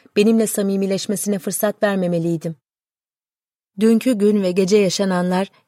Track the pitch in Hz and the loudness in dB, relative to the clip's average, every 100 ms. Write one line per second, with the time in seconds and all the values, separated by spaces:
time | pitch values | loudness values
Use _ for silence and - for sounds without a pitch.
0 | _ 208 214 226 208 - 196 196 196 190 | _ 2 4 2 0 -2 -2 -2 -2 -4
1 | - 202 208 196 208 - 208 - 208 190 | -4 -4 -4 -4 -4 -4 -4 -2 -2 0
2 | 175 170 170 165 165 160 _ _ _ _ | -2 -2 -2 -4 -6 -12 _ _ _ _
3 | _ _ _ _ _ _ _ 196 220 226 | _ _ _ _ _ _ _ 0 2 2
4 | 262 208 208 208 185 180 185 208 190 - | 0 2 2 2 0 0 2 2 2 0
5 | 190 180 180 180 190 _ | -2 0 0 -2 -4 _